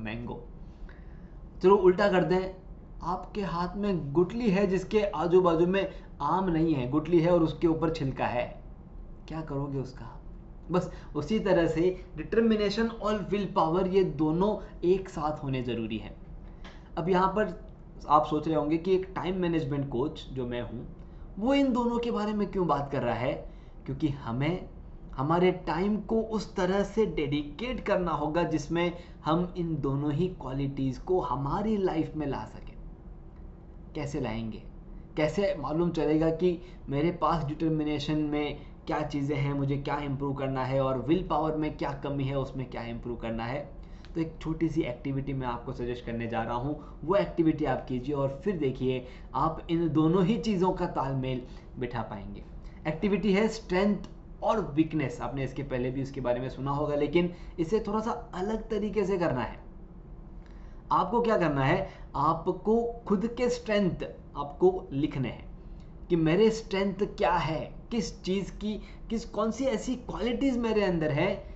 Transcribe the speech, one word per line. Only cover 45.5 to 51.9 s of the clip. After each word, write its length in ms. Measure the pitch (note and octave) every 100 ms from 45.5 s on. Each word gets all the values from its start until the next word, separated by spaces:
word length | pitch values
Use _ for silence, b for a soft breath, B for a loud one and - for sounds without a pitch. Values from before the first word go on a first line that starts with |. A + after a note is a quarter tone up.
| A#2+ C3
सजेस्ट 320 | A#2+ A#2+ A#2+ -
करने 220 | A#2 A2+
जा 140 | A2+
रहा 120 | A2+ A#2+
हूँ, 440 | C#3 D3 - -
वो 120 | D3 G3+
एक्टिविटी 500 | C#3 - D#3+ C#3 D3
आप 200 | B2+ -
कीजिए 280 | B2+ B2+ C#3+
और 240 | C3+ -
फिर 140 | G3+ F3
देखिए 480 | C3+ - B2+ B2+ - B B B2+
आप 260 | D#3 D#3+ -
इन 180 | E3+ E3+
दोनों 340 | D3 D#3+ F#3 F3
ही 120 | A3+
चीज़ों 320 | A3+ F#3+ F#3
का 120 | F3 F3
तालमेल 540 | D3 C3+ C3+ C3 B2+ - B B -
बिठा 220 | A#2+